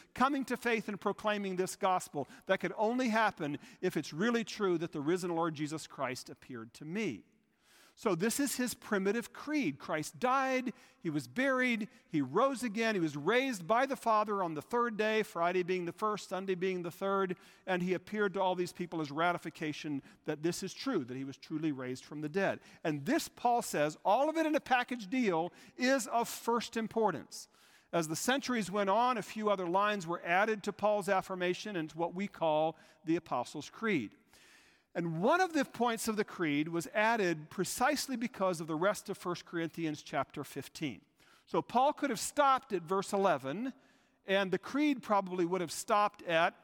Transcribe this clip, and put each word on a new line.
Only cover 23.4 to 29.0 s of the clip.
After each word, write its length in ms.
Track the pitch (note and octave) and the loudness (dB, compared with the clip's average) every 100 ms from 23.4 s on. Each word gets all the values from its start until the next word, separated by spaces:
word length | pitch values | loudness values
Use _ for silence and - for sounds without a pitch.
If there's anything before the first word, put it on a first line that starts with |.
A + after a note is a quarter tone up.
| A#3+ A#3+ | 2 2
says, 360 | - F3 D3+ D#3+ | 0 0 0 0
all 260 | F3+ G#3+ D4 | 2 4 4
of 60 | D#4+ | 2
it 100 | D#4 | 2
in 100 | D4+ | 0
a 40 | |
package 480 | - B3 B3 B3 F#3+ | 2 0 0 -6 -4
deal 460 | B3+ A3+ E3 F3 - - - | 0 2 2 0 -6 -18 0
is 280 | B3+ C4+ A#3 | 4 4 2
of 200 | A#3 A#3 | 0 0
first 480 | - - A#3 - A#3 | -2 0 0 0 -4
importance. 720 | A3 A3+ G#3+ D3 - - - _ - - _ | -4 2 2 0 -6 -14 -16 _ -20 -20 _
As 160 | - D3+ | -2 0
the 80 | D#3+ | -2
centuries 520 | - C4+ - A#3+ F3 | 0 0 0 -2 -2
went 200 | G3+ G3 | 0 2
on, 280 | G3+ | 4